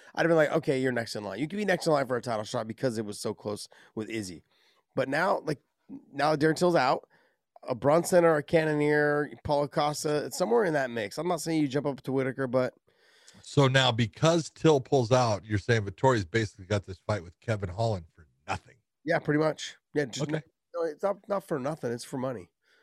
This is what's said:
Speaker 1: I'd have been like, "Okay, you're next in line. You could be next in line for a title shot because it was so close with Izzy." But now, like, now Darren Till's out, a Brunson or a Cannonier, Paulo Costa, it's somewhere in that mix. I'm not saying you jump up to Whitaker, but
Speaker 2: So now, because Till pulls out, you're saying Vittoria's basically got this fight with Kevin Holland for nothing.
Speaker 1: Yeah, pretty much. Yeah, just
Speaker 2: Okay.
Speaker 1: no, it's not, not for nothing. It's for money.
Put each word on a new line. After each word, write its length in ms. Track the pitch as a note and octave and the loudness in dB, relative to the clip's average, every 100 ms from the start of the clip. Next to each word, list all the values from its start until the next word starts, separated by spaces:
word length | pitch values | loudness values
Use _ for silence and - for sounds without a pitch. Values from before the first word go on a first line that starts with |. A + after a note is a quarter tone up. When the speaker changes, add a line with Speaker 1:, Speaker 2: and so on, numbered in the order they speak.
| - | -10
Speaker 1:
I'd 80 | - | 0
have 60 | E3 | 4
been 80 | E3 | 4
like, 160 | D3 | 4
"Okay, 280 | D#3+ D#3 C3+ | 2 0 0
you're 120 | C3 | 0
next 240 | A#2+ A2+ A2 | -2 -4 -6
in 80 | |
line. 140 | G2+ G2 | -8 -6
You 100 | D#3 | -6
could 80 | G3+ | -4
be 80 | |
next 220 | G3+ F3 E3 | -2 0 2
in 60 | |
line 120 | D3 B2+ | 0 0
for 100 | B2 | -4
a 40 | |
title 240 | B2 A2 | -2 -4
shot 240 | G#2+ B2 A2 | -4 -6 -6
because 300 | G#2+ C3+ A2+ | -4 -4 -2
it 80 | G#2 | -6
was 120 | G2+ | -6
so 140 | A2+ | -8
close 360 | G#2 G#2+ G#2 - - - | -6 -8 -8 -10 -20 -14
with 160 | A2 G#2+ | -10 -8
Izzy." 320 | A2 F#2 D#2+ _ _ _ _ _ | -8 -8 -12 _ _ _ _ _
But 140 | - B2+ | -6 -2
now, 320 | C#3+ G3+ F#3 D#3 | -2 0 -2 -4
like, 140 | C#3+ _ _ - - _ | -8 _ _ -20 -20 _
now 240 | C#3 D3 D#3 | -2 0 2
Darren 200 | D#3 D#3 | 2 2
Till's 200 | F3+ E3 | 2 4
out, 320 | C3 D#3+ - _ _ _ _ - - | 2 0 -4 _ _ _ _ -14 -8
a 80 | |
Brunson 480 | A#2+ C#3 E3 E3+ F3+ | -2 2 2 4 4
or 120 | E3+ D3+ | 6 4
a 60 | |
Cannonier, 880 | - E3 D#3 D3+ D3 D3+ D3 D3 D3 - | 2 2 2 2 2 2 2 0 -4 -6
Paulo 220 | - D3 D3 | -2 -2 0
Costa, 600 | - D3 D3 D#3 D3 - | -2 -2 -2 -2 -2 -4
it's 100 | - | -4
somewhere 280 | G3+ A#3 | 0 2
in 100 | F#3+ | 2
that 160 | D3 B2+ | 0 -2
mix. 260 | A#2 G2+ - | -4 -6 -4
I'm 100 | F3 | -4
not 120 | E3 | -2
saying 220 | E3 D#3+ | -2 0
you 60 | C#3+ | 0
jump 180 | C#3 C#3 | 0 -4
up 160 | B2+ | -6
to 100 | - | -4
Whitaker, 340 | C3+ C3 C3 C3 | -2 -2 -4 -2
but 280 | B2+ B2+ - _ _ _ _ _ - | 0 0 -4 _ _ _ _ _ -20
Speaker 2:
So 240 | - - C3+ | -2 4 4
now, 240 | C3+ B2+ | 6 4
because 600 | A2+ A2+ - D#3 E3+ - | 2 -2 2 4 4 0
Till 300 | - D#3+ C#3+ | 0 4 4
pulls 300 | - C#3 A2 | 4 2 4
out, 340 | B2+ A#2 G2+ G#2+ | 4 4 0 -2
you're 120 | G#2 | -2
saying 240 | - A2+ G2+ | 2 0 0
Vittoria's 380 | - C3 A#2+ F2 | 0 2 2 0
basically 400 | A2+ G#2+ - F#2 | -2 -2 -6 -4
got 180 | G2+ - | -4 -4
this 120 | F#2 - | -10 -4
fight 160 | G#2 | -4
with 100 | E2+ - | -6 -12
Kevin 300 | - G#2+ F2 | -6 -4 -4
Holland 340 | F#2 A#2 F#2+ E2 | -2 -2 -2 -8
for 120 | _ _ _ - | _ _ _ -8
nothing. 300 | F#2 _ _ _ _ - | -8 _ _ _ _ -2
Speaker 1:
Yeah, 120 | D#3+ | -2
pretty 200 | D3+ D3 | 0 0
much. 360 | D#3 - - - _ | 0 -2 -10 -16 _
Yeah, 100 | D3 | -4
just 180 | C3 C3+ C#3+ | -4 -4 -4
Speaker 2:
Okay. 120 | D#3 - _ _ | -6 -8 _ _
Speaker 1:
no, 80 | F3 | -6
it's 180 | E3 D3 | -6 -4
not, 140 | G3 G3 - | -4 -4 -6
not 160 | G3 - | -6 -4
for 100 | D3+ | -6
nothing. 340 | C3 D#3+ B2 | -4 -6 -6
It's 120 | A#2+ | -6
for 140 | - C3+ | -8 -6
money. 320 | C3 A2+ F2 _ _ _ | -6 -8 -14 _ _ _